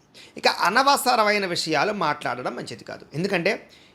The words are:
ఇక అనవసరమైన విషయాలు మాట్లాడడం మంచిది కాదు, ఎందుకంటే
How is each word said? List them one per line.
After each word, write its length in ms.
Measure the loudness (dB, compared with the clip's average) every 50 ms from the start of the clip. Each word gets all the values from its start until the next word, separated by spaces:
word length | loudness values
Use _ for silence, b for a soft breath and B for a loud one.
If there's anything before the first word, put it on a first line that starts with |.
| _ _ B B B B B -2
ఇక 100 | -2 0
అనవసరమైన 1000 | 0 2 0 2 4 4 4 4 4 4 4 2 2 4 4 4 2 2 0
విషయాలు 480 | -2 -4 -4 -2 0 0 0 2 0 0
మాట్లాడడం 640 | -2 0 -2 -2 -2 -2 -6 -4 -4 -6 -8 -8
మంచిది 280 | -8 -10 -12 -12 -14 -14
కాదు, 220 | -14 -14 -14 -14 -12 -8
ఎందుకంటే 560 | -4 -4 -2 -2 0 0 0 -2 -2 -6 -16 b b b b b